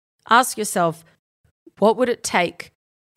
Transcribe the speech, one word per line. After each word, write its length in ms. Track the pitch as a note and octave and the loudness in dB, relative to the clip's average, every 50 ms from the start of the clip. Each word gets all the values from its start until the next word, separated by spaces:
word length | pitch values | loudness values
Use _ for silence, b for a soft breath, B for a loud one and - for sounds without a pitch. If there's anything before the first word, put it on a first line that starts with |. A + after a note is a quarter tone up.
| _ _ _ _ _ - | _ _ _ _ _ 2
ask 260 | A3 A#3+ B3+ - - | 2 2 2 0 -4
yourself, 480 | - G#3+ - - F#3+ F3 E3 D#3+ - b b b b _ _ _ _ _ _ _ _ _ - _ - | -8 -8 -4 -2 -2 -2 -2 -2 -6 b b b b _ _ _ _ _ _ _ _ _ -20 _ 0
"What 180 | F#3+ A3 A3 A3 | 2 2 2 2
would 100 | B3+ B3 | -2 -2
it 140 | A3+ - | -2 -6
take 500 | - - - F#3+ F3 E3+ - - - - _ _ _ _ _ _ _ _ _ | -6 -4 -2 -2 -2 -2 -6 -12 -20 -20 _ _ _ _ _ _ _ _ _